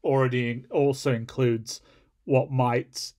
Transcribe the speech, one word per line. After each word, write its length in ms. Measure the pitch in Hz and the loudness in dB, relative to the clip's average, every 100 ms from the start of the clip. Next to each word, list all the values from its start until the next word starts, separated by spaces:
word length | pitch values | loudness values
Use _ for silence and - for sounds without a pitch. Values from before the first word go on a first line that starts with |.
already 480 | 170 135 131 123 120 | 0 2 2 0 -2
in-, 160 | 120 - | -4 -4
also 420 | 165 143 135 143 | 0 0 0 -2
includes 680 | 117 117 - 123 113 110 - _ _ _ _ | -2 -4 0 0 0 -4 -14 _ _ _ _
what 260 | - 131 - | 0 0 2
might 640 | 131 123 120 - - - | 0 2 0 -4 -10 -14